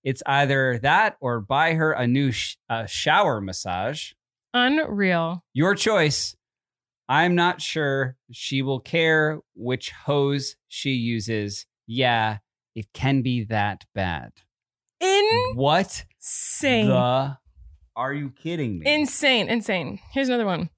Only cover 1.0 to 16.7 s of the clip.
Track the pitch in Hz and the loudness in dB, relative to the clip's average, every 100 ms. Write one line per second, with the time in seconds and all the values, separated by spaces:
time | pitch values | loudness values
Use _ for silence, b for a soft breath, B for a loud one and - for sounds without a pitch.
1 | 214 - 127 117 101 135 165 160 156 - | 2 -2 -4 -4 0 0 2 2 0 2
2 | 123 127 139 113 - - _ 113 107 - | 2 2 0 -2 -6 -10 _ -6 -4 -4
3 | - 165 190 110 95 92 95 90 110 151 | 2 4 4 0 -4 -6 -6 -4 -4 -6
4 | - _ _ _ _ 247 247 302 311 202 | -12 _ _ _ _ 0 2 2 -2 0
5 | 190 170 165 175 _ 127 175 202 220 208 | 2 2 0 -6 _ 0 2 2 2 4
6 | 151 - - - _ _ _ _ _ _ | 2 2 -4 -8 _ _ _ _ _ _
7 | - 143 175 175 175 - - 160 143 135 | 0 2 4 4 2 0 -6 -2 -2 0
8 | 127 131 _ 120 - 135 135 131 - 165 | -2 -6 _ -14 -4 -2 -2 -4 -2 2
9 | 165 156 151 156 _ - 117 127 - - | 4 4 2 -2 _ -10 -4 -4 -6 -10
10 | - 143 139 143 131 - _ - 139 131 | -2 0 2 0 -4 -10 _ -6 -2 -2
11 | 117 117 107 110 104 101 - _ - 117 | -2 -2 -2 -4 -4 -8 -12 _ -8 0
12 | 123 117 110 107 _ _ _ 117 104 - | 2 2 0 -4 _ _ _ -14 -14 -4
13 | 135 135 123 123 107 110 104 98 - 101 | 0 2 0 -4 -2 -2 -2 -4 -10 -4
14 | 92 80 58 _ _ _ _ _ _ _ | -4 -4 -10 _ _ _ _ _ _ _
15 | 370 392 427 453 - 117 135 170 - - | 2 4 4 2 0 0 2 2 0 -6
16 | - _ - - - - 285 | -10 _ -6 -2 -2 0 0